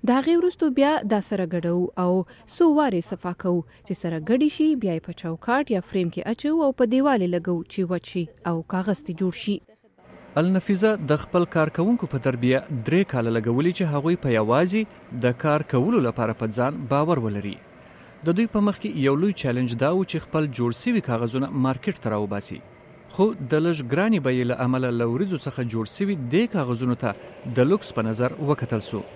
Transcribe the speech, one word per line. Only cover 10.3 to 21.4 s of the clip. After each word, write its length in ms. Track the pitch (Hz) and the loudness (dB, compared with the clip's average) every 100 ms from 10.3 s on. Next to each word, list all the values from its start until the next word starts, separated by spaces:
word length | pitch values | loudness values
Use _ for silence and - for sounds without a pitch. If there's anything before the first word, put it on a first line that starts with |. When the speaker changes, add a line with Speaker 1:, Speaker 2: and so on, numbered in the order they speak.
| - | 0
Speaker 2:
النفیزه 500 | 175 185 - 196 214 214 135 | 2 2 2 2 2 2 0
د 80 | 151 | 0
خپل 240 | - 180 175 | 2 0 2
کارکوونکو 540 | 170 156 - 180 240 175 | 2 0 2 0 2 0
په 120 | 139 135 | -2 0
تربیه 320 | 123 123 127 - 139 110 | 2 2 2 0 -4 0
درې 200 | 175 196 | 2 2
کاله 200 | 131 117 113 | 0 0 0
لګولي 360 | 113 120 165 180 | 0 2 0 0
چې 60 | 175 | -2
هغوی 220 | 143 151 175 | 0 0 0
په 60 | 139 | 2
یوازې 480 | 113 107 127 180 208 214 - - 123 | 2 4 4 4 0 -2 -8 -12 -2
د 80 | 123 123 | 0 2
کار 180 | 156 147 151 | 2 0 2
کولو 280 | 127 147 151 | 2 4 4
لپاره 340 | 120 113 113 113 | 2 0 -2 0
په 60 | 110 107 | -4 0
ځان 160 | 127 165 135 | 0 -2 -2
باور 300 | 139 156 160 | 0 2 0
ولري. 300 | 113 101 98 95 - - - - - - 156 | 0 -4 -6 -10 -16 -20 -20 -20 -20 -6 -2
د 100 | 175 | 0
دوی 80 | 233 | 0
په 80 | 214 208 | 2 0
مخ 80 | 190 | 0
کې 80 | 214 160 135 | -6 0 2
یو 100 | 139 | 2
لوی 120 | 196 196 | 0 0
چیلنج 320 | 139 120 127 117 | -2 0 -2 0
دا 100 | 135 | 0
و 120 | 185 | 2
چې 220 | 185 165 - | -2 -4 -4
خپل 220 | 156 156 117 | -2 -2 0
جوړ 140 | 120 117 | -2 -2
سوي 200 | - 233 - | 0 0 0
کاغذونه 420 | 117 117 127 | -2 0 -2